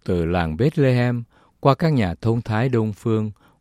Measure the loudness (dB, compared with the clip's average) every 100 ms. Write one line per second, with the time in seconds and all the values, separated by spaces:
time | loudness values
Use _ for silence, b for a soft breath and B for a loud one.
0 | -2 0 0 0 0 0 0 2 2 2
1 | 0 -2 -8 b b b 0 2 2 2
2 | 0 -2 -2 -2 -2 -2 0 0 -2 -4
3 | -2 -2 -2 -8 b b